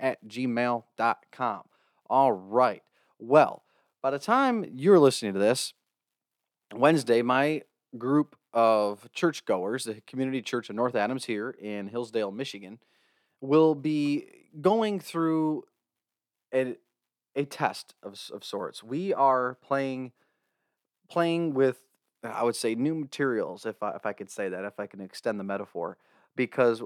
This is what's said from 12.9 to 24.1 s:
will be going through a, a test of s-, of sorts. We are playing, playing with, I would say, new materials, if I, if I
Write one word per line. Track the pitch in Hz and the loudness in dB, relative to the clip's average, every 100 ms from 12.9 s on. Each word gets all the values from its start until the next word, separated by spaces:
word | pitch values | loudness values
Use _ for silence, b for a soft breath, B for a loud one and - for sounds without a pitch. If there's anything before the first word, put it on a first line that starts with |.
| _ _ _ _ _ | _ _ _ _ _
will | 135 160 160 | 2 4 6
be | 147 151 151 143 147 - - _ 156 | 2 -2 0 0 -2 -6 -18 _ -2
going | 180 226 214 196 | 2 2 0 -2
through | - 165 165 160 156 151 - _ _ _ _ _ _ _ _ | -6 -2 0 0 0 -4 -8 _ _ _ _ _ _ _ _
a, | 131 131 - _ _ _ _ _ 139 | -2 -2 -6 _ _ _ _ _ -6
a | |
test | 143 - 147 - - _ | -6 -4 -4 -4 -14 _
of | 101 | -18
s-, | 101 - | -16 -14
of | - | -14
sorts. | - 101 85 - | -10 -8 -8 -10
We | 110 139 196 | -8 -6 -2
are | - 135 131 123 123 | 2 4 4 0 -6
playing, | - 139 135 131 127 - _ _ _ _ _ _ _ _ - | -4 -4 -4 -6 -10 -14 _ _ _ _ _ _ _ _ -6
playing | 170 170 170 165 | -2 0 0 0
with, | 131 135 127 _ _ _ _ | 4 2 2 _ _ _ _
I | 113 107 | -10 -2
would | 120 113 | -2 0
say, | 117 | -2
new | 113 143 | 0 -2
materials, | 160 139 - 139 113 82 95 110 | -2 -6 -4 -2 -2 -4 -6 -10
if | 104 | -8
I, | 104 - | -8 -6
if | |
I | 107 | -8